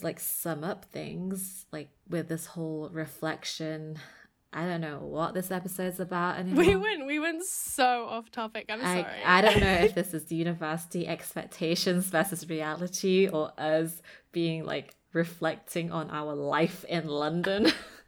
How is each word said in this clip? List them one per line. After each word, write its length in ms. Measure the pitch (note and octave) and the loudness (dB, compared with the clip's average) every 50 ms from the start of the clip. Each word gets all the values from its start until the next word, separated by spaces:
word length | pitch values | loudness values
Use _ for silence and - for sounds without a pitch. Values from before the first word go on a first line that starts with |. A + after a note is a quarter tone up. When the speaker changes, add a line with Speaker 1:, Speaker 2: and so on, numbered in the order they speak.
| E3+ | -4
Speaker 1:
like, 160 | E3 D#3+ - | -6 -6 -4
sum 440 | - - - - - E3+ D#3+ D3 D3+ | -6 -6 -4 -4 -4 -4 -4 -4 -4
up 220 | F3+ A3 - - | -6 -6 -8 -10
things, 800 | - - D3+ D#3 D3 - E3+ F3+ F#3+ G3 F#3+ F#3+ - - - - - | -12 -12 -10 -8 -8 -8 -6 -4 -4 -4 -6 -6 -10 -10 -14 -16 -12
like, 180 | - D#3 C#3+ - _ _ _ - | -12 -12 -12 -12 _ _ _ -6
with 200 | E3+ E3 D#3+ E3 | -6 -6 -4 -4
this 180 | E3 D#3+ - | -4 -6 -6
whole 440 | - - F3 D#3+ D#3+ D#3 D3+ D3+ D3 | -8 -8 -6 -6 -4 -4 -6 -6 -6
reflection, 1080 | F3 D#3+ D#3 D#3 - - - D#3 D#3 - - - - - D#3+ D#3 D#3+ D#3 D#3 D#3 D#3 D3+ C#3+ - - - - _ _ _ _ _ | -6 -6 -8 -8 -8 -6 -4 -4 -4 -4 -6 -10 -8 -6 -6 -6 -6 -6 -8 -8 -10 -10 -12 -16 -20 -20 -20 _ _ _ _ _
I 140 | - D3+ E3+ | -8 -6 -4
don't 160 | F3+ F3 E3 | -2 -2 -2
know 160 | E3 D3+ D3 C#3 | -4 -4 -6 -8
what 360 | D3 C#3+ C#3+ D3+ E3 - - | -8 -6 -2 -2 -2 0 -2
this 160 | F#3 F3+ - | -4 -4 -2
episode's 480 | F#3+ F3+ F3+ F#3 - - F#3 F#3 F3+ - | -4 -4 -4 -6 -6 -4 -4 -4 -4 -4
about 380 | F#3+ F3+ F3+ F3 F3 F3+ - - | -6 -4 -2 0 0 0 0 -2
anymore. 240 | F3+ F3+ - C#4 F4+ | -2 2 4 6 8
Speaker 2:
We 100 | F4+ G4+ | 8 6
went, 300 | F#4+ G4 G#4+ G#4 D#4+ C4 | 6 4 0 0 -2 -2
we 140 | C4+ D4 D4+ | -2 -2 0
went 240 | D4+ E4 E4 D#4+ F#4 | 0 -2 -2 -4 -6
so 600 | - - - - - - - B3+ B3+ B3 A#3+ A#3 | -6 -6 -6 -6 -6 2 4 4 4 4 2 0
off 260 | A3+ A3+ A3+ A3+ - | -4 -6 -8 -8 -8
topic. 340 | - B3 A3+ A3 - A3 - - | -8 -8 -8 -6 -6 -8 -6 -6
I'm 120 | G#3+ A3+ - | -6 -2 0
Speaker 1:
I, 180 | F3+ F3+ F3+ F3 | 0 2 2 0
Speaker 2:
sorry. 200 | - - - - | -2 -6 -2 4
Speaker 1:
I 180 | D#3+ F#3 F3+ | 6 8 10
don't 180 | G#3 A3 G3+ G#3 | 10 8 8 8
know 120 | G3 F#3+ F#3+ | 6 6 6
if 200 | F3 F3+ G#3+ - | 6 6 4 4
Speaker 2:
<laughs> 60 | - | 2
Speaker 1:
this 140 | E3+ - - | 0 -2 -4
is 160 | D#3 - - | -6 -6 -4
university 760 | E3 E3 E3 F3 E3+ E3+ E3 D#3 D#3 E3 - - - F3 D#3+ D#3+ | -2 0 0 0 0 -2 -2 -2 -4 -4 -4 -6 -4 -4 -2 -2
expectations 1000 | E3 D#3+ - - - E3+ - - - - F3 D#3+ E3+ F3 - F#3+ F3+ F3+ F#3 F#3 | -4 -6 -6 -8 -8 -8 -10 -10 -8 -4 0 0 0 2 2 2 2 2 2 2
versus 420 | - D#3+ D3+ - E3+ E3+ - - | 2 2 2 2 -2 -6 -6 -6
reality 760 | D#3+ D#3 D#3 D3+ D#3 E3+ F3 F3+ F#3 - - F#3+ F#3 F#3 F#3+ F#3 | -4 -4 -2 -4 -4 -4 -6 -6 -6 -2 0 4 6 6 4 4
or 240 | E3+ D#3 D3+ - - - | 4 0 -2 -2 -4 -4
us 420 | D3+ D#3 D#3 D#3+ E3 E3 E3 - - - - - _ _ | 0 2 4 4 4 2 -2 -8 -14 -20 -20 -20 _ _
being, 320 | - F3 E3+ E3 D#3+ D#3+ D#3 | -2 0 0 0 0 -2 -4
like, 300 | - D3 C#3+ C#3 - - _ _ _ - | -4 -4 -4 -6 -8 -16 _ _ _ 0
reflecting 760 | E3 E3+ E3+ - - E3 D#3+ D#3 - - - - F3 E3 E3+ | 0 0 0 -2 -2 -2 -2 -2 -2 -8 -6 -4 -4 -2 -2
on 180 | E3+ E3 D#3 D3 | -2 -4 -4 -4
our 240 | D3+ D3+ D3+ D3+ D3 | -6 -6 -4 -4 -4
life 500 | C#3+ C#3+ C#3+ D3 D3 E3 - F#3 - - | -4 -2 0 2 2 2 2 0 -4 -6
in 220 | - E3+ E3+ D#3 D#3 | -4 -2 -2 -2 -2
London, 640 | D3 D3 D3 D3+ D#3+ F3 F3 F#3+ G3 G3+ A3 D#4+ - - - - - - - | -2 0 0 2 0 0 2 2 2 4 4 4 4 2 -4 -14 -18 -20 -16